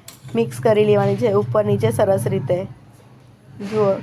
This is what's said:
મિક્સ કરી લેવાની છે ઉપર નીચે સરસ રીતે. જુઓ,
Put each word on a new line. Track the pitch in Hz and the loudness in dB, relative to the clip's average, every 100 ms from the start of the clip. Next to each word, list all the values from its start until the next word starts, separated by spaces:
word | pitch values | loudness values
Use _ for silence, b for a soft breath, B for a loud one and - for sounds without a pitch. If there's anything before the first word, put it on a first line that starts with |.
| - - - 226 | -20 -20 -8 -4
મિક્સ | 233 - | -4 -2
કરી | 240 208 214 | 0 2 4
લેવાની | 208 202 202 | 4 2 0
છે | 240 | 0
ઉપર | 202 208 214 208 | 0 0 0 0
નીચે | 202 214 | 0 0
સરસ | 214 208 190 - | 0 2 2 0
રીતે. | 196 - 180 190 - - - - - - - - - 202 | -4 -2 -4 -4 -14 -20 -20 -20 -20 -20 -20 -20 -14 -6
જુઓ, | 214 202 196 | 0 0 0